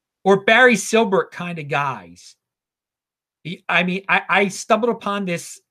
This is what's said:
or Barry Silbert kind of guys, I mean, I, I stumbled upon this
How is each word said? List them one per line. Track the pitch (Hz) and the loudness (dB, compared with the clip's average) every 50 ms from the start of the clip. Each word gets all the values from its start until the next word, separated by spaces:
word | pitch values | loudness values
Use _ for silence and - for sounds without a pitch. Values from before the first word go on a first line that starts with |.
| _ _ _ _ - | _ _ _ _ 2
or | 190 202 196 196 | 2 2 2 4
Barry | - 220 233 254 247 233 | 2 4 6 6 6 4
Silbert | 185 - - - 220 226 202 190 170 151 - | 2 -2 0 0 2 2 2 0 0 -2 -2
kind | - - 175 175 175 160 | -6 -12 -12 -10 -10 -10
of | 147 139 | -8 -4
guys, | 151 143 143 139 127 107 90 85 85 - - - - _ _ _ _ _ _ _ _ _ _ _ _ _ _ _ _ _ _ _ _ _ - 156 180 - _ - | -4 -2 -2 -4 -6 -8 -12 -20 -20 -20 -20 -20 -20 _ _ _ _ _ _ _ _ _ _ _ _ _ _ _ _ _ _ _ _ _ -14 -14 -14 -14 _ -2
I | 175 170 180 | -2 0 0
mean, | 180 180 196 - - | 0 -4 -6 -4 -2
I, | 170 190 - - | -2 -2 0 0
I | 175 190 202 190 | 0 0 0 0
stumbled | 185 - - - 226 214 226 240 | -2 -8 -2 0 0 0 0 -2
upon | 226 226 - 208 202 202 202 | -4 -4 -6 -6 -6 -6 -4
this | 185 170 170 - - - - _ _ | -6 -6 -8 -8 -14 -20 -20 _ _